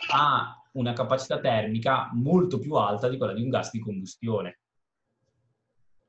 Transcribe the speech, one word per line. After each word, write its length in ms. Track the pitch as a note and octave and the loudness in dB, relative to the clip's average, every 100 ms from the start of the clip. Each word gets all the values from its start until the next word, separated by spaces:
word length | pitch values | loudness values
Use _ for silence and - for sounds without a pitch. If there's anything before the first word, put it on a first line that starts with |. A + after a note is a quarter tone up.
| - | 0
ha 520 | C#3+ D3 B2+ - - _ | 2 4 2 0 -8 _
una 200 | C3 A#2+ | -4 -2
capacità 460 | A#2 A#2+ C3 - D3 | -2 0 0 0 -2
termica 720 | C#3 A2+ A2 A2+ A#2+ B2+ C3+ | 2 2 2 0 2 0 0
molto 460 | A#2+ C3 F3+ - B2+ | -2 4 4 4 0
più 160 | C#3 | -2
alta 340 | D3 G2+ G#2 B2 | 0 2 0 -2
di 80 | C3 | 0
quella 160 | A2+ | -2
di 100 | G2+ | -2
un 60 | B2+ | -2
gas 220 | A2 F#2+ | -2 -2
di 80 | A2+ | -6
combustione. 840 | G#2+ G2 F#2+ - A2+ G#2+ F2+ - _ _ _ _ _ _ _ _ _ _ _ _ _ _ | -6 -8 -10 -8 -4 -2 -4 -10 _ _ _ _ _ _ _ _ _ _ _ _ _ _